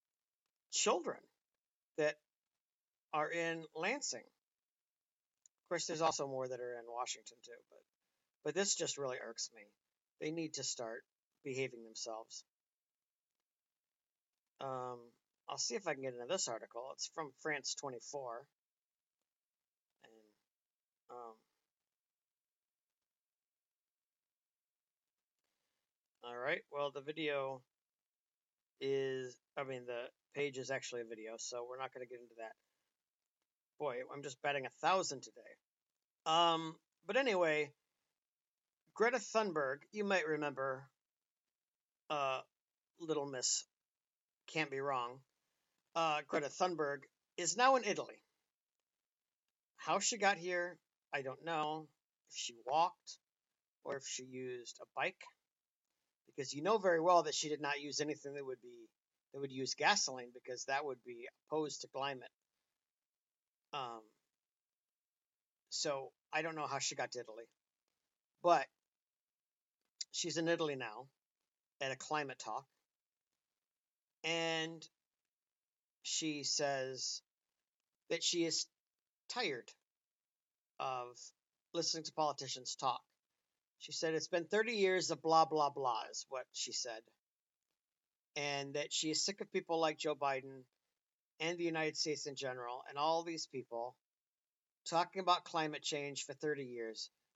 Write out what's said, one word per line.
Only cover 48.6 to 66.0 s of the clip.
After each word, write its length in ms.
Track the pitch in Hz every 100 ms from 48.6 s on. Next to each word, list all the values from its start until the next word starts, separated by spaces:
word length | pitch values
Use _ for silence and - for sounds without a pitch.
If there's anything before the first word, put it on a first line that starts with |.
| _ _ _ _ _ _ _ _ _ _ _ _
How 220 | - 185
she 180 | - 240
got 200 | 196 165
here, 400 | 175 180 175 165 _ _ _
I 80 | 147
don't 220 | 131 131
know. 440 | 160 165 156 156 156 _ _ _ _
If 60 | -
she 200 | - 117 120
walked, 520 | 151 175 - - - _ _ _ _ _ _
or 140 | 143 139
if 60 | 135
she 180 | -
used 560 | 127 127 127 123 113 -
a 40 | - -
bike, 260 | 160 - - - _ _ _ _ _ _ _ _ _
because 260 | - 131
you 80 | 139
know 160 | 165 220
very 240 | 185 170
well 220 | 170 175
that 120 | 156 -
she 140 | 156
did 120 | 147
not 200 | 147 143
use 180 | 143 139
anything 340 | 151 135 143 143
that 100 | 135
would 160 | 127
be, 260 | 123 120 110 _ _ _ _
that 60 | 139
would 120 | 139
use 220 | 131 127
gasoline, 580 | - 151 202 - 127 123
because 320 | 123 - 123 -
that 200 | 135 151
would 140 | 127 123
be 220 | 117 120 - _
opposed 320 | 156 151 -
to 60 | -
climate. 420 | 135 139 131 117 _ _ _ _ _ _ _ _ _ _ _ _ _ _
Um, 280 | 147 123 113 110 _ _ _ _ _ _ _ _ _ _ _ _ _ _ _ _
so 420 | - 160 139